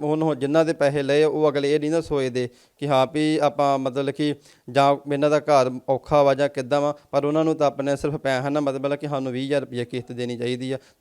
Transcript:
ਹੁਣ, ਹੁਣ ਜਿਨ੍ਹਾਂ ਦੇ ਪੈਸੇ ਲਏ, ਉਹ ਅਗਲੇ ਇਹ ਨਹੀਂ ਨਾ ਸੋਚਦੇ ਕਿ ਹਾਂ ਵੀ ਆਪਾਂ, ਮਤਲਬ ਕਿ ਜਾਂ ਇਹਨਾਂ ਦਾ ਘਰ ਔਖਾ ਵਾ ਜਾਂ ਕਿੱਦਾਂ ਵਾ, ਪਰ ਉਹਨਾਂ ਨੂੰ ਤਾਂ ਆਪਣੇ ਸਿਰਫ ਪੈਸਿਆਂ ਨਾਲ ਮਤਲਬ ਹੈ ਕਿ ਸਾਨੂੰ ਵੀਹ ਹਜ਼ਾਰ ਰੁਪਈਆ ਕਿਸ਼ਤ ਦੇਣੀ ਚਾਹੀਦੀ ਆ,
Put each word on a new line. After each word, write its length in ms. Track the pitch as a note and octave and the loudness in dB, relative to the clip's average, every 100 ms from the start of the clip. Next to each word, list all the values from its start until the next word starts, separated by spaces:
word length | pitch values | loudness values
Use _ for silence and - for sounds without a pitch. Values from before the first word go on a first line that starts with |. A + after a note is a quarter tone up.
ਹੁਣ, 200 | D3 D#3 | -2 0
ਹੁਣ 140 | D#3+ C3 | 0 0
ਜਿਨ੍ਹਾਂ 280 | C#3 D#3+ | 0 2
ਦੇ 80 | D#3+ | 2
ਪੈਸੇ 300 | - C#3 C#3+ | 2 0 0
ਲਏ, 220 | C3+ C#3+ | 2 2
ਉਹ 240 | D#3 D3+ D3+ | 2 2 0
ਅਗਲੇ 260 | C#3 C#3+ | 2 0
ਇਹ 60 | D3+ | 0
ਨਹੀਂ 100 | D3 | 0
ਨਾ 100 | E3 | -2
ਸੋਚਦੇ 480 | D3 C#3+ C3 B2 B2 _ _ - | -2 -2 -2 -2 -6 _ _ -8
ਕਿ 80 | C#3+ | 0
ਹਾਂ 180 | C3 E3 | 2 2
ਵੀ 260 | D#3 D#3 D#3 | 0 0 2
ਆਪਾਂ, 400 | C#3+ C#3+ C#3+ C3+ | 0 2 0 0
ਮਤਲਬ 320 | C3+ C3 C#3 | -2 -4 -4
ਕਿ 240 | C#3+ D3 C#3 _ _ - | -2 -4 -4 _ _ -4
ਜਾਂ 260 | C3 C#3 C#3 C#3+ | 2 4 2 -2
ਇਹਨਾਂ 180 | C#3+ D3 | 0 2
ਦਾ 80 | D3 | 2
ਘਰ 420 | D3 C#3+ B2+ B2+ - | 4 4 4 -2 -4
ਔਖਾ 340 | C3 - D3+ | -4 2 4
ਵਾ 120 | C#3 | 4
ਜਾਂ 140 | C3+ C#3+ | 2 0
ਕਿੱਦਾਂ 320 | C#3 B2 C#3+ | -2 -2 0
ਵਾ, 180 | D3 C#3+ _ | 0 -4 _
ਪਰ 140 | C#3 | -2
ਉਹਨਾਂ 200 | C#3+ D#3 | 0 0
ਨੂੰ 100 | D#3+ | 0
ਤਾਂ 120 | D#3 C#3+ | 2 0
ਆਪਣੇ 300 | - C#3 C#3 | 0 -4 -2
ਸਿਰਫ 180 | D3 | -4
ਪੈਸਿਆਂ 360 | D3+ C#3 B2+ C#3 | -4 -2 -2 -2
ਨਾਲ 120 | D3+ | -2
ਮਤਲਬ 300 | C#3+ C3+ C#3 | -2 -2 -4
ਹੈ 40 | C#3+ | -4
ਕਿ 120 | D3 | -4
ਸਾਨੂੰ 240 | C#3 C3 | -4 -4
ਵੀਹ 140 | B2 C3+ | -6 -2
ਹਜ਼ਾਰ 140 | C#3+ | -4
ਰੁਪਈਆ 240 | B2 A#2+ | -4 -6
ਕਿਸ਼ਤ 280 | A#2+ B2 A#2 | -6 -8 -10
ਦੇਣੀ 240 | A#2+ B2 A#2 | -8 -8 -6
ਚਾਹੀਦੀ 360 | A#2+ B2 C3 | -6 -6 -6
ਆ, 60 | C3 _ _ | -8 _ _